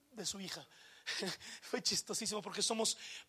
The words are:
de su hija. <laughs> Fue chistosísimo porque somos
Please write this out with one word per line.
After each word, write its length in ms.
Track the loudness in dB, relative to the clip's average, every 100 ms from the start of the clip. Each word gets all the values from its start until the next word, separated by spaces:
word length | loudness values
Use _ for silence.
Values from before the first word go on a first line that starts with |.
| _
de 140 | -6 -4
su 140 | -4
hija. 240 | -4 -6 -8 -18 -20 -10 -4 0
<laughs> 440 | 0 -2 -8 -12
Fue 200 | -4 0
chistosísimo 600 | 4 2 2 -2 0 0
porque 200 | -2 2
somos 340 | 4 6 4 2 -4 -12